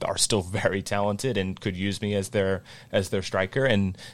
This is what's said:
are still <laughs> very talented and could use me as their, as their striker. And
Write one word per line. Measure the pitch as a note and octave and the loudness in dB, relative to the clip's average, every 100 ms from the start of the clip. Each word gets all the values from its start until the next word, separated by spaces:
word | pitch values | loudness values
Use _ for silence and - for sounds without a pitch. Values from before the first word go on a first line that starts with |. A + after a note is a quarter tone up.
are | - - | -4 0
still | - A2 | 2 2
<laughs> | F2 G2 | 0 0
very | F#2+ F#2+ | 0 0
talented | - G2+ G#2 G2+ C3+ G#2 | -2 -2 0 0 0 0
and | F#2+ - | -2 -2
could | A2 F2+ | -4 -2
use | G2 F#2 | -2 -2
me | G#2 G2+ | -2 -2
as | G2 | 0
their, | G#2+ F#2+ F#2+ - - - | 0 0 0 -6 -20 -2
as | G2+ F#2 | 0 0
their | G2+ | -2
striker. | F2+ F#2+ F#2+ C#3 | -2 0 0 2
And | C3+ G#2 F#2+ F#2+ - | 4 4 2 0 -12